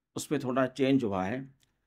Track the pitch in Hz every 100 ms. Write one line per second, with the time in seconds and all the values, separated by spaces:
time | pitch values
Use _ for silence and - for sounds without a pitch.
0 | _ 131 - 143 131 131 131 - 131 139
1 | 113 95 92 127 139 - _ _